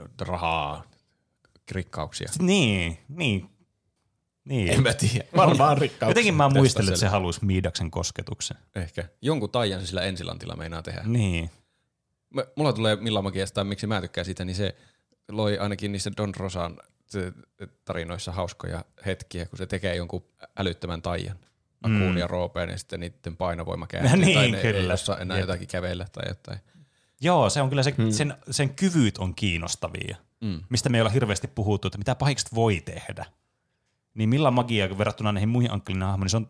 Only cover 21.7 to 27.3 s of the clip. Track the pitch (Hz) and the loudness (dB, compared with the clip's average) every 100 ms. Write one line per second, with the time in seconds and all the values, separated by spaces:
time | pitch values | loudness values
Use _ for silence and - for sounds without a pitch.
21.7 | _ 113 107 95 90 85 90 87 85 85 | _ 0 2 2 0 -2 -2 -4 -4 -6
22.7 | 90 - 85 87 - 85 82 92 85 85 | -6 -10 -10 -10 -10 -12 -4 -4 -4 -6
23.7 | 87 85 87 131 180 180 151 127 101 113 | -6 -6 0 4 6 6 6 4 2 0
24.7 | 101 92 90 - - 92 92 92 90 92 | 2 2 0 -2 -4 -4 -2 -2 -4 -6
25.7 | 92 90 90 95 - - 92 - 98 - | -6 -4 -6 -8 -8 -10 -10 -12 -14 -14
26.7 | _ _ _ _ - 151 | _ _ _ _ -2 2